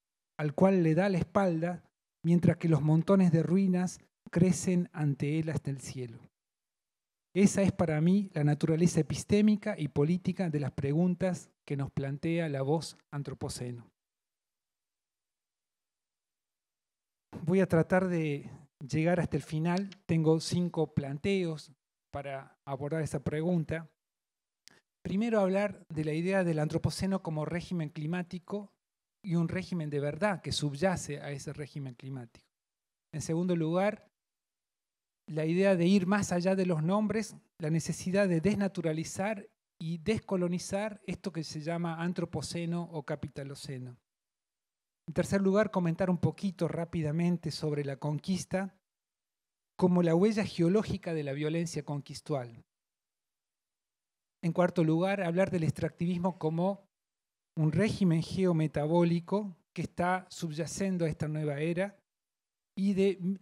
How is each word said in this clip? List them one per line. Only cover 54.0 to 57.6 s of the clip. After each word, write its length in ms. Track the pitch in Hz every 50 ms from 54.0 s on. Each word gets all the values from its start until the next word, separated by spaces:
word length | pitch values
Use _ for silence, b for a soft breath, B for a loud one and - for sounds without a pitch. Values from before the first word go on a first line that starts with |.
| _ _ _ _ _ _ _ _ -
En 100 | 170 160
cuarto 300 | - 175 180 180 - 165
lugar, 400 | 156 160 165 180 190 196 202 190
hablar 280 | 170 165 175 190 196
del 140 | - 180 160
extractivismo 720 | 147 - - - 165 - - 175 175 185 175 175 190 170 -
como 500 | - 156 160 165 175 190 202 190 - _ _ _ _ _ _ _ _ _ _ _ _ _ -
un 140 | -